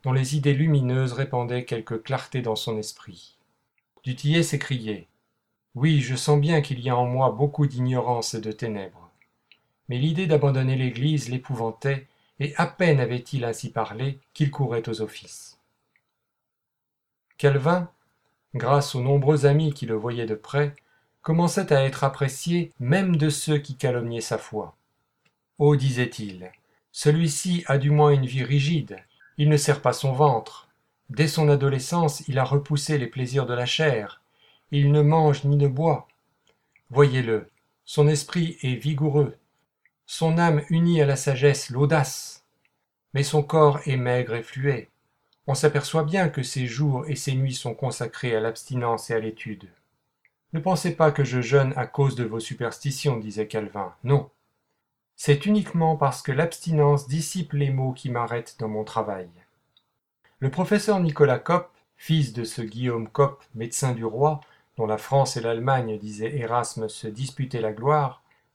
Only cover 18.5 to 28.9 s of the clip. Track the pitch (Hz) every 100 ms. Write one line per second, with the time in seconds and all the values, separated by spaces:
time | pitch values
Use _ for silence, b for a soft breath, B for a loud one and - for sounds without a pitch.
18.5 | 123 123 143 139 131 127 143 139 151 143
19.5 | 147 156 139 120 110 120 120 110 107 -
20.5 | 143 147 143 b b b _ - 165 170
21.5 | 202 185 143 135 131 139 - 139 - 170
22.5 | 175 165 - 123 185 185 165 151 147 -
23.5 | 147 143 123 131 123 117 117 - 110 -
24.5 | 107 - - _ _ _ _ _ _ _
25.5 | - 147 143 135 123 120 - 104 90 92
26.5 | - _ _ _ - 147 160 165 - 180
27.5 | 175 - 139 143 147 147 139 127 131 123
28.5 | 143 139 165 104